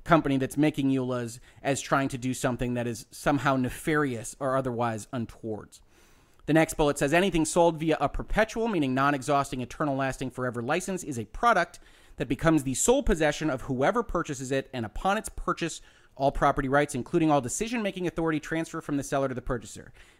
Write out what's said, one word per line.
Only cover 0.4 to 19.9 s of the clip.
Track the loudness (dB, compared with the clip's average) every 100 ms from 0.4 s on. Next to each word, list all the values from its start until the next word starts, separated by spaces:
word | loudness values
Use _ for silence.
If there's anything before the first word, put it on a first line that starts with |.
| 0 2
making | 2 2 0
eulas | 0 0 -4 -4 -10 -18 -8
as | -2 -2
trying | 0 0 0
to | -2
do | -4
something | -2 -2 -2 -2
that | -2 -4
is | -6 -10
somehow | -6 0 2 2 2
nefarious | 0 -2 -2 0 0 -2 -8 -6
or | -2 0
otherwise | 0 -2 -2 -2 -6
untowards. | -6 -6 -8 -8 -8 -10 -20 -20 _ _ _ _ _
The | 2
next | 4 4
bullet | 2 0 2
says, | 2
"Anything | 2 2 2
sold | 2 4 4 4
via | 0 0
a | 0
perpetual, | -2 -2 0 0 0 -2
meaning | 0 0
non-exhausting, | 2 2 0 0 0 0 -4
eternal | -8 -4 -2 0
lasting, | -2 -4 -8
forever | -4 -4 -4
license | -2 -2 -2 -6
is | -6 -6
a | -8
product | 0 2 4 2 -6 -20 -20 -20 -8
that | -4
becomes | 0 4 4
the | 2
sole | 0 4 4
possession | 4 2 2 0 -2
of | -4
whoever | -4 0 2 2
purchases | -2 -4 -4 -6 -2
it, | -2 -2
and | -6 -6
upon | -2 0 0
its | -2
purchase, | -6 -4 -2 -4 -6 -14 _ _ -2
all | 0
property | 4 2 2 2
rights, | 2 2
including | -2 -2 2 4
all | 4
decision-making | 2 -4 -4 -2 -4 -4 -4
authority, | -2 -2 -2
transfer | -2 -4 -4 -8
from | -4 -4
the |
seller | -2 -2 0
to |
the | -2
purchaser." | -4 -4 -6 -14 -18